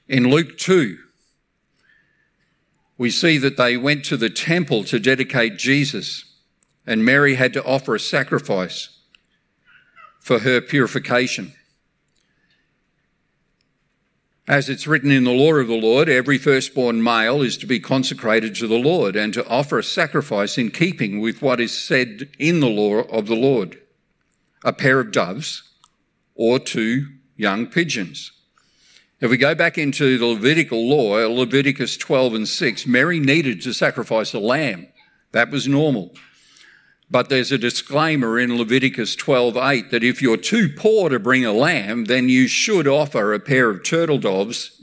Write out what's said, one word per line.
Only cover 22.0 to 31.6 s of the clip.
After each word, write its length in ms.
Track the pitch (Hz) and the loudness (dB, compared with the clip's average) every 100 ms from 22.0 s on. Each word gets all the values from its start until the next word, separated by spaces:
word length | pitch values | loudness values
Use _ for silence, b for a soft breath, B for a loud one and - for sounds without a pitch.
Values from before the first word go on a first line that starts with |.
| 123 107 143 - | -2 -8 -18 -4
in 220 | 151 175 | 0 2
the 80 | 127 | 2
law 320 | 104 104 107 | 2 2 0
of 260 | 120 113 104 | -2 -4 -2
the 80 | |
Lord, 460 | 113 135 127 87 - _ _ _ _ _ _ _ _ | 0 2 0 -2 -10 _ _ _ _ _ _ _ _
a 80 | 127 | -6
pair 280 | 135 135 131 | 0 2 2
of 100 | 113 | 0
doves 540 | 117 87 110 - - - _ _ _ _ _ _ - | -2 -4 -6 -10 -12 -16 _ _ _ _ _ _ -4
or 240 | 113 127 | 0 0
two 480 | - 127 110 131 143 - _ - | -2 -4 -2 -2 -6 -14 _ -4
young 300 | 104 101 120 | -2 -2 -4
pigeons. 640 | 175 170 120 82 73 - - _ _ b b b b b b | -4 -4 -4 -8 -12 -18 -20 _ _ b b b b b b
If 100 | 120 | 0
we 60 | 120 | 2
go 180 | 139 | 2
back 240 | 160 170 165 | 2 0 0
into 400 | 147 127 147 131 | -4 0 2 2
the 80 | 120 | 0
Levitical 640 | 113 120 165 147 113 120 | 0 2 2 0 -2 2
law, 260 | 147 107 107 113 | 2 2 2 0
Leviticus 680 | 123 123 135 | 0 0 2